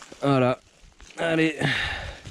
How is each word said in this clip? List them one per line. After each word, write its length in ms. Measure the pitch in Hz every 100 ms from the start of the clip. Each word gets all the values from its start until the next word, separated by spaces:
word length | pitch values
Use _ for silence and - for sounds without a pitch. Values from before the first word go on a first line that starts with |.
| - -
Voilà. 360 | 139 135 123 127 _ _ - - - -
Allez. 420 | 165 160 160 151 147 - - - - - -